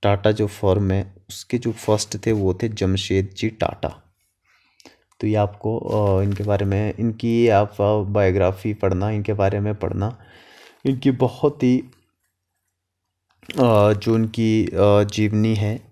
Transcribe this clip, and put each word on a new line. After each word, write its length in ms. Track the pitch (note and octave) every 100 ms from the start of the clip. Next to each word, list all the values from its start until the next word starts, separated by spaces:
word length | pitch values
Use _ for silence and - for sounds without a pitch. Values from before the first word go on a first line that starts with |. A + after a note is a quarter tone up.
टाटा 300 | G#2 G2+ G#2+
जो 160 | G#2+ G#2+
फर्म 440 | - G2+ F#2+ G2
है 240 | F#2+ G2 - _
उसके 280 | - - B2
जो 140 | A#2
फर्स्ट 540 | A2 - G#2+ - - -
थे 60 |
वो 220 | A2 F#2+
थे 160 | F#2 A#2
जमशेद 680 | G#2+ F#2+ F#2+ - F#2+ F#2+ -
जी 120 | A2+
टाटा। 640 | - - - - - _ _ _ _ _ _ _ _ - _ _ _
तो 80 | G#2+
ये 80 | G#2+
आपको, 420 | G#2 G2+ G#2+ A#2
अ, 460 | - G#2+ G#2 F#2+
इनके 200 | G2+ F#2+
बारे 220 | G#2 G2+ G2+
में, 280 | G2 G#2+ -
इनकी 480 | A#2 A2+ A#2 A#2 A#2
आप, 340 | G2+ G#2 -
अ, 220 | G#2 G#2+
बायोग्राफी 720 | G2 G2+ G2 F#2 F#2 F#2+ A2
पढ़ना, 360 | G#2 G2 F#2 G2+
इनके 240 | G#2+ G#2
बारे 260 | G2+ G2 G2+
में 160 | G#2 G#2+
पढ़ना, 500 | F2 - G2+ B2 - - - - - _ -
इनकी 260 | C3+ C#3
बहुत 520 | B2+ B2+ - D3 C#3+
ही, 200 | B2+ B2+ - _ _ _ _ _ _ _ _ _ _ _ _ _ _ _ - -
अ, 340 | B2 G#2+ G#2
जो 220 | G#2 A2 A2+
इनकी, 500 | A2+ A2 A2+ A2 G#2+
अ, 380 | F2 G2+ G2+
जीवनी 520 | G2+ G#2 G#2+ G#2+ A2 A2
है 260 | G#2 A2+ -